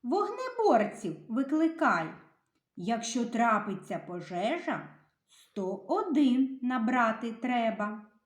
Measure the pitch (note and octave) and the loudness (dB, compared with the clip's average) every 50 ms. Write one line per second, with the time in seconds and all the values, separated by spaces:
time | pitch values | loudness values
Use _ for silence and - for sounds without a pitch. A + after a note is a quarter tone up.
0 | - B3 D4 G4+ G4+ G4+ A#4 B4+ B4+ B4+ B4 A#4+ A4 G4+ C#4+ A3 G#3 - - - | -2 0 0 0 0 0 -2 -6 -6 -6 -2 2 4 6 6 6 4 2 -2 -6
1 | - F3+ D3+ - - - A3 B3+ C#4 C4+ D4+ D#4 E4 D#4+ D#4+ - D#4+ B3 F#3+ E3+ | -6 -6 -8 -8 -10 -4 -2 -2 0 0 2 2 2 2 2 2 2 4 4 2
2 | D#3+ D#3+ E3 - - - _ _ _ _ _ _ _ _ _ - F3 G3 A#3 A3 | 0 -4 -8 -12 -20 -20 _ _ _ _ _ _ _ _ _ -8 -2 -2 -2 -2
3 | A3+ - - B3+ A#3 - - A#3 A#3 A#3 A3 G3+ G3+ G#3 F#3+ F#3+ - - F#3 D#3+ | -2 -4 -2 -2 -2 0 0 2 4 4 4 2 0 -2 -6 -6 -6 -8 -8 -8
4 | - - F3 F3 E3 - F3+ F3 G3 A3+ D#4 F4 F4 E4+ A3+ D#3+ D3+ - - - | -6 -8 -10 -10 -8 -6 -4 -2 0 0 -2 -2 -2 -4 -4 -4 -6 -12 -18 -20
5 | _ _ _ _ _ _ _ - - _ _ G#3 F#3+ F#3 F3+ G3 - - D#4+ G4+ | _ _ _ _ _ _ _ -20 -20 _ _ -6 -4 -4 -4 -6 -4 -2 -2 -2
6 | G#4+ F#4 C#4+ D#4 D4 B3+ B3 C4 C4+ C4 - - B3 B3 B3+ B3 A3 A3 B3 B3+ | 0 2 4 4 6 6 6 4 2 0 0 -4 -4 -2 0 0 0 2 2 4
7 | A#3 A3 A3 A3 A#3+ A#3 A3+ - - B3+ B3 A#3+ A#3 A3+ G3+ F#3+ G#3 G#3 G#3+ A3 | 2 2 2 -2 -6 -8 -8 -6 -4 -2 0 0 0 0 -2 -2 -4 -6 -6 -10
8 | - - _ _ _ | -14 -18 _ _ _